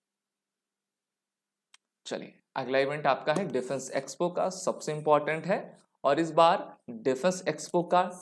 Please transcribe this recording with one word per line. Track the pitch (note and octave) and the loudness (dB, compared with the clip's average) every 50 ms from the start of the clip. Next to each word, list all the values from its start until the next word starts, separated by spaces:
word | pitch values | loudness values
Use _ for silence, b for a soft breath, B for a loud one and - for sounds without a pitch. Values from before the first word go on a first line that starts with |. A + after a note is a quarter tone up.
| _ _ _ _ _ _ _ _ _ _ _ _ _ _ _ _ _ _ _ _ _ _ _ _ _ _ _ _ _ _ _ _ _ _ _ - _ _ _ _ _ | _ _ _ _ _ _ _ _ _ _ _ _ _ _ _ _ _ _ _ _ _ _ _ _ _ _ _ _ _ _ _ _ _ _ _ -20 _ _ _ _ _
चलिए, | - B2+ G2 F2 - - _ _ _ _ | -8 -8 -8 -8 -10 -16 _ _ _ _
अगला | - C3 A#2+ C3 C3+ | -6 -4 0 2 2
इवेंट | C3+ C3+ D3 D3+ D3 | 2 2 -2 -2 0
आपका | D3 C3 - - - D3+ | 0 0 0 0 0 0
है | F3 G3+ E3+ | 0 -2 -2
डिफेंस | A#2+ B2+ A#2+ - C#3+ C3+ - - | -2 -4 -4 -2 -6 -6 -6 -4
एक्सपो | - B2+ - - - - F3 F3 | -6 -6 -6 -6 -4 -2 -2 -2
का, | F3 E3 E3 F#3+ | 0 0 -2 -2
सबसे | F#3 - - C3 A2+ - - - D3+ | -2 -4 -4 -4 -4 -4 -4 -6 -6
इंपॉर्टेंट | D3+ D3+ D#3 D3+ D3 D3 D3 D#3 D#3+ D3 | -4 2 4 4 4 4 2 -2 -4 -2
है। | E3 G3 B3 - - - - _ _ _ _ - | -2 -2 -2 -2 -8 -16 -20 _ _ _ _ 0
और | - C#3+ C#3+ | 2 2 2
इस | E3 D#3+ | 2 0
बार | D3+ E3 E3 E3 F3+ G#3 - - - - _ - | 6 6 8 8 6 4 0 -8 -14 -20 _ -14
डिफेंस | A#2+ A2+ A2+ C3+ B2+ B2+ - F#3 F#3 - - - | -14 -4 0 0 0 2 2 0 0 0 -2 -4
एक्सपो | D3+ - - - - F3 F3 | -4 -4 -6 -2 0 0 0
का | F3 - F3+ F3+ G3 - - | 4 2 2 2 2 -4 -12